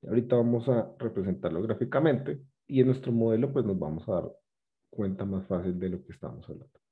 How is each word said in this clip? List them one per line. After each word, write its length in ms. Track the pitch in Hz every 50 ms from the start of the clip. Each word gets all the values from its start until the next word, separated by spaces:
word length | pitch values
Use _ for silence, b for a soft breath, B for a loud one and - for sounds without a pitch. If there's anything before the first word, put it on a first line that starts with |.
| - -
Ahorita 280 | 101 120 123 - 123
vamos 340 | 120 117 120 117 117 117 135
a 240 | 127 117 107 - - -
representarlo 640 | - 117 - 98 92 95 92 - - 87 80 82 98
gráficamente 760 | 110 110 - 123 - - 135 151 165 139 - - - - - - _ _ _ _ _
y 140 | 139 131
en 60 | 127 127
nuestro 240 | 127 131 - -
modelo, 400 | 120 117 117 113 113 110 123 139
pues, 140 | 135 139 113
nos 120 | 104 98 92
vamos 300 | 80 76 78 80 - -
a 60 | 101
dar 180 | 87 80 82 - - _ _ _ _ _ _ _ _ _ _
cuenta 360 | - - 107 98 95 95 104
más 200 | 98 95 95 95 -
fácil 320 | 98 90 87 92 90 90
de 100 | 90 92
lo 140 | 90 87 -
que 60 | -
estamos 360 | - - - 78 - - 80 -
hablando. 320 | 80 - - - _ _ _ _